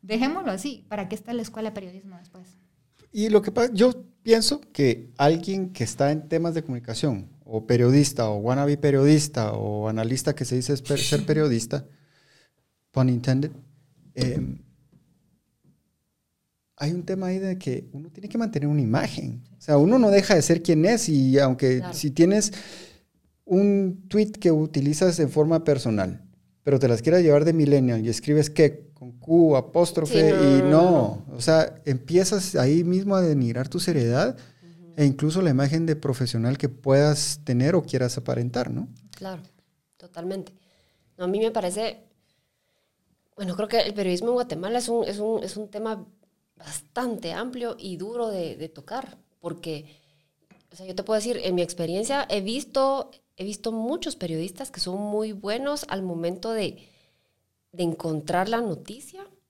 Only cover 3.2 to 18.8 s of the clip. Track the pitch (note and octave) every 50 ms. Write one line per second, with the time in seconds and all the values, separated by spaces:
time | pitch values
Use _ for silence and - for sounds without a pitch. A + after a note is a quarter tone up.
3.2 | G#3 A3 G#3+ G#3 G#3 G#3 F#3+ B3 A#3 B3+ A#3+ F#3 A3+ B3+ B3 - - - _ _
4.2 | _ A3+ A3+ A3+ A3 - C#4+ D4 - _ _ - C#3+ C3 A#2 - - - - -
5.2 | C#3 D3 D#3+ E3 E3+ - F#3+ F#3+ F#3+ F3+ F#3 - A#2 - - - C#3 C#3 D3+ D#3
6.2 | D3+ D3+ E3 D#3+ E3 E3+ D#3+ E3 D#3 - C3 A#2+ A#2+ - A2+ - - D3+ A#2+ G2
7.2 | F#2+ - - _ _ - A2+ A2 A2 - A#2+ A#2+ A#2+ A#2+ C3 C#3+ D3 C3+ - -
8.2 | A#2 A2 G#2+ G#2 G#2 A#2 B2+ C3+ C#3+ C#3+ C#3+ C#3+ D3 D3 C#3 C3+ C3+ D3 D3+ D3+
9.2 | D3 D3 - B2 A2 G#2+ G#2+ G#2+ G#2 G#2 G#2 G#2 G#2+ A2 A2 A2 A2 A2+ B2+ C3
10.2 | - - C#3+ - C3 A#2+ B2+ B2+ B2+ - D3 C3 - - C#3+ C3+ - - D3 D3
11.2 | - - D#3 D#3 D#3 D3 A#2+ A2+ A2+ - - C#3+ C3+ - _ _ _ _ _ _
12.2 | _ _ _ _ _ _ _ _ _ _ _ _ _ _ _ C3+ C3 B2+ B2 A#2+
13.2 | B2 C3+ C3 C3 C#3+ - - - - _ _ _ _ _ _ _ _ _ _ B2+
14.2 | B2+ B2+ B2 - - - - - - _ _ _ _ _ _ _ _ _ _ _
15.2 | _ _ _ _ _ _ _ _ _ _ _ _ _ _ _ _ _ _ _ _
16.2 | _ _ _ _ _ _ _ _ _ _ _ _ D3 D3+ E3+ F3 E3+ F3 F#3+ F#3+
17.2 | F#3+ F3+ F#3 F#3+ F#3+ F#3+ - F#3 - D3 B2+ - - - - C#3 D3+ E3 - -
18.2 | F#3+ G#3 - A#3 A#3 A3 A3 D3+ C#3 D3 D3 D3